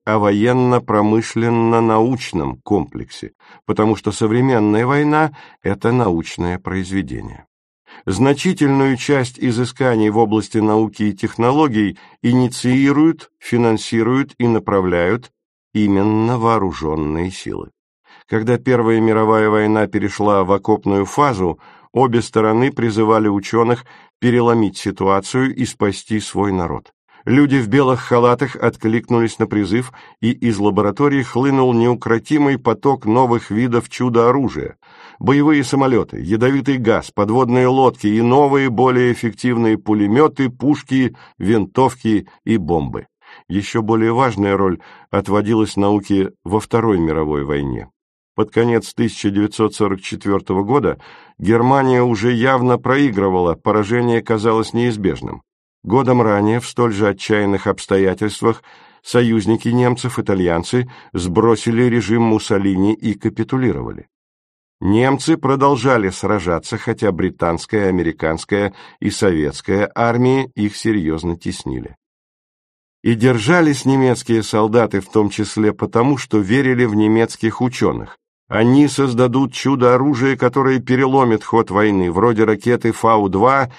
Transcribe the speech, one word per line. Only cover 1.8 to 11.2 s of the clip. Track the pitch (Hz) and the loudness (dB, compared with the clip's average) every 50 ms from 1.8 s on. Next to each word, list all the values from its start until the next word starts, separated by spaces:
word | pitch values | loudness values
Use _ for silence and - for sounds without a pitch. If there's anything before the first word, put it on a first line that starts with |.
| 113 113 110 110 113 127 131 127 - - - 87 71 67 64 64 | 2 2 2 2 2 0 -2 -4 -6 -6 -6 -6 -4 -4 -8 -8
комплексе, | - - 104 95 73 - - 57 57 - - - - - _ _ _ - - - _ | -4 -2 -2 -2 -2 -4 -10 -14 -14 -14 -16 -18 -18 -18 _ _ _ -20 -20 -16 _
потому | - 104 101 110 110 107 | -6 -2 0 0 0 0
что | - - - | -2 -2 -6
современная | 101 - 113 107 110 123 131 135 127 113 104 104 104 110 120 | -4 -2 -2 0 0 2 2 2 2 2 2 2 2 0 0
война — | 123 139 147 147 147 151 151 156 147 147 - - - - _ - | 0 0 0 0 0 0 0 0 -2 -4 -10 -20 -20 -18 _ -6
это | 90 101 98 - 117 | -6 -6 -2 -2 0
научное | 120 127 117 101 85 82 80 - - - 87 87 90 92 | 0 2 2 0 0 -2 -4 -6 -8 -6 -6 -4 -6 -6
произведение. | - 92 92 95 92 87 95 98 87 65 64 55 50 52 52 - - _ _ _ _ _ _ _ _ _ - - - | -8 -6 -6 -6 -6 -4 -4 -6 -6 -6 -8 -12 -12 -14 -16 -18 -20 _ _ _ _ _ _ _ _ _ -20 -12 -6
Значительную | 95 95 95 123 139 143 139 - 185 180 - 147 139 139 139 135 135 135 | -6 -2 0 2 2 2 0 0 -2 0 0 0 2 2 2 2 0 0
часть | 123 - - 143 139 123 123 - - | -2 -2 -2 0 0 0 -4 -6 -6
изысканий | - 131 113 113 123 123 - - 135 127 117 110 107 107 | -4 -4 -2 -2 -4 -6 -4 -2 -2 0 2 2 2 2
в | 104 113 | 2 2
области | 117 104 107 110 104 - - 110 | 0 2 0 -2 -2 -2 -2 0
науки | 104 107 107 110 110 104 104 - | 0 2 2 2 0 0 -2 -4
и | 107 104 98 | -4 -4 -4
технологий | 98 | -4